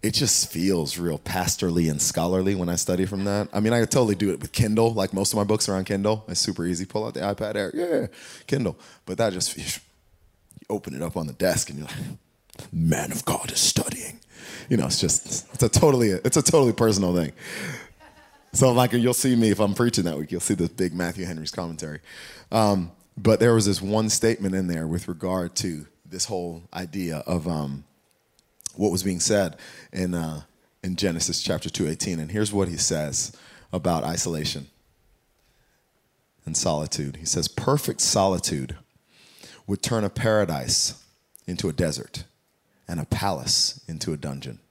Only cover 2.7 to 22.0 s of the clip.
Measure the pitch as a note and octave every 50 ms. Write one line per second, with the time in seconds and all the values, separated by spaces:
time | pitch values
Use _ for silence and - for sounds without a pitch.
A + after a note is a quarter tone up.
2.7 | F2 F2 - - F#2 F2+ F#2+ F#2 G2+ G2 G2 G2+ G2+ G2+ G#2 - - G2+ G#2+ A2
3.7 | A#2 A#2+ A2+ G#2+ - C#3 B2+ A2 G#2 F2+ G#2+ G2 F2 - - - _ - C3 G#2+
4.7 | G#2+ A2 A2+ A2+ A#2 G#2+ F#2+ F#2+ - G2 G2+ - - A2 G2+ G2+ G#2+ G#2+ - -
5.7 | G2 F#2+ F#2 - G#2 G2 G2 G#2 A2 G#2+ G#2+ - F2+ - - - F#2+ F2 E2+ F2
6.7 | F2+ E2 F#2+ - - G#2+ G#2+ A#2 - B1+ D#2 G2+ G#2 - A2+ G#2 A2 G#2 G2+ F2+
7.7 | - D4+ F4 F4 D#3+ C3+ A2 G#2 - - - - - - - - - D3 B2+ F#2+
8.7 | D2 - - - - - _ - F#2 - A#2 A2 F#2 F#2 E2+ - - - D#2 D2
9.7 | - - - _ _ _ _ _ _ _ _ _ _ _ _ _ - - - _
10.7 | G#2+ G#2 - - C2+ C2 D#2+ E2+ E2 F2+ D#2+ D2 B1+ - - F#2 E2 - - -
11.7 | C#2 C#2 D2+ D#2 - - - - - - _ _ _ _ _ _ - - - -
12.7 | - E2 E2 D#2+ D#2 - - - - - - - - - - - - - - -
13.7 | - - - - - - - - - - - _ - - - - - - - -
14.7 | - A2+ C#2+ C2 - - - E2 - - - - - - - - - - B2+ A2+
15.7 | - - - D#3 C#3 B2+ A#2+ G#2+ F#2+ F2+ - B2 - D#3+ C#3+ - - D#3+ C#3 B2
16.7 | G#2+ - A#2 A2+ G#2+ F#2+ G2 F2+ F2+ F2 E2 C#2+ - - - - - - G2+ F3
17.7 | C#3 A#2+ - - - _ - - - - - - _ - _ _ - - C3+ C3
18.7 | A#2+ A#2+ B2+ A#2+ G#2+ B2 A#2 B2+ B2 - - C3+ B2+ A#2+ A2+ A2 G2+ - G#2+ G2+
19.7 | G2 - B2 A#2+ A#2 - F#2 E2+ D#2+ C#2+ D#2 D2 - F2+ - - - F#3+ F2 E2+
20.7 | - - F#2+ F2+ D#2 F2 F2+ E2+ E2+ F2+ F#2 F2 F2 D#2+ D#2 D2+ - - F2 E2+
21.7 | E2 D2+ E2+ D#2 D2+ D2+